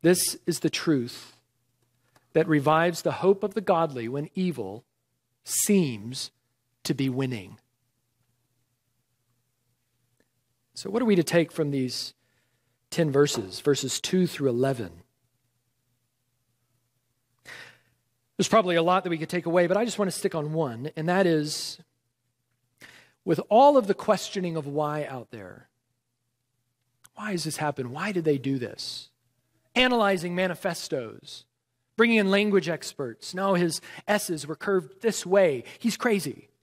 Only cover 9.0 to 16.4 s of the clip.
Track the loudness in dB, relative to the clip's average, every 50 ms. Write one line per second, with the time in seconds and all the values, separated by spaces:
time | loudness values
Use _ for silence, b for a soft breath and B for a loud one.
9 | _ _ _ _ _ _ _ _ _ _ _ _ _ _ _ _ _ _ _ _
10 | _ _ _ _ _ _ _ _ _ _ _ _ _ _ _ -12 -10 -4 -2 0
11 | 4 4 4 4 4 4 4 2 2 2 0 -4 -2 -2 0 -2 -2 -4 -4 -8
12 | -10 -10 -12 _ _ _ _ _ _ _ _ _ _ _ _ _ _ _ -2 0
13 | 0 2 4 4 4 4 2 -4 -6 -8 -12 -4 0 0 0 0 0 -6 -6 -6
14 | -6 0 2 2 2 2 0 -2 -2 0 2 2 0 0 0 -4 -6 -12 -12 -18
15 | _ _ _ _ _ _ _ _ _ _ _ _ _ _ _ _ _ _ _ _
16 | _ _ _ _ _ _ _ _